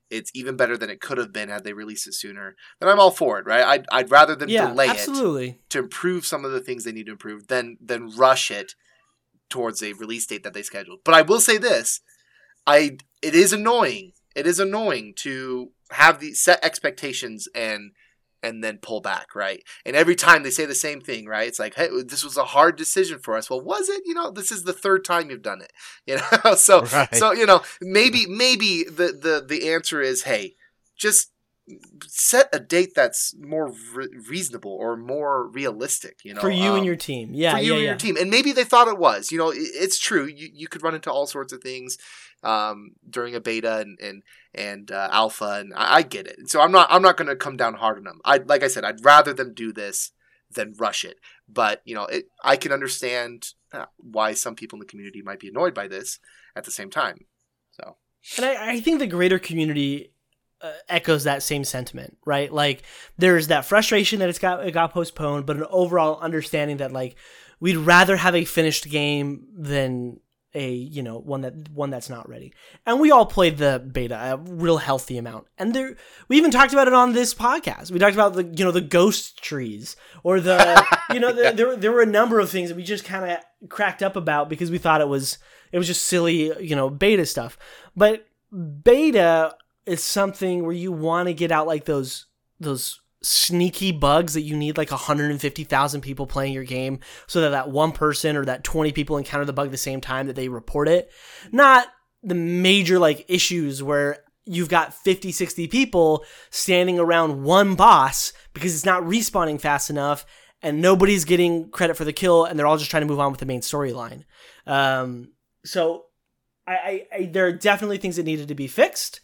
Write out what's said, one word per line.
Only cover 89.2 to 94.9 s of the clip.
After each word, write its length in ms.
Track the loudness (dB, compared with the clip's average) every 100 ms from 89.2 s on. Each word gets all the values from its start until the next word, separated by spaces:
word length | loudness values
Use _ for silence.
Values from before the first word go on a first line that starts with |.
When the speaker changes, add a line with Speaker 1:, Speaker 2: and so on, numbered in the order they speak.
| 6 4 2 -4 _ _ -8
Speaker 2:
is 180 | -6
something 600 | -4 -2 -2 -2 -4 -2
where 80 | -4 -4
you 160 | -6
wanna 420 | -4 -2 0 -2
get 180 | -2 0
out, 140 | 0 0
like, 180 | -2 -2
those, 420 | -4 -4 -10 -16 _ _ -12
those 400 | -8 -6 -8 -12 _ _
sneaky 720 | -2 0 0 0 0 0 -4
bugs 420 | 0 4 4 2
that 80 | -4
you 140 | -4 -4
need, 220 | -4 -4
like, 140 | -4